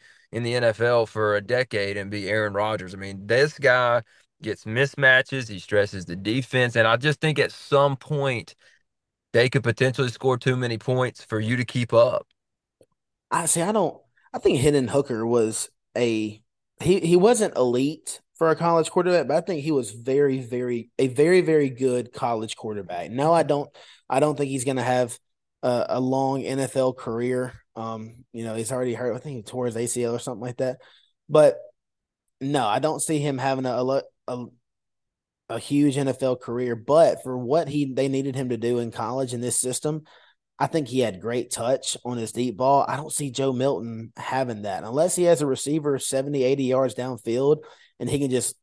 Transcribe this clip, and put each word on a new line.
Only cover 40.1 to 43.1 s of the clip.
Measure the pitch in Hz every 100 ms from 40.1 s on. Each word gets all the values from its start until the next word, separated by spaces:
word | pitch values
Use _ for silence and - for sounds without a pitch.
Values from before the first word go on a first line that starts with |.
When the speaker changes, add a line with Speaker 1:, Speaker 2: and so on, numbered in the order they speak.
| - _ _ _ -
Speaker 2:
I | 139
think | 165 123
he | 127
had | 113 92
great | 104 123 -
touch | - 113 135 - -
on | 123 120
his | 110
deep | 117 123 104
ball. | 131 139 -
I | 131
don't | 151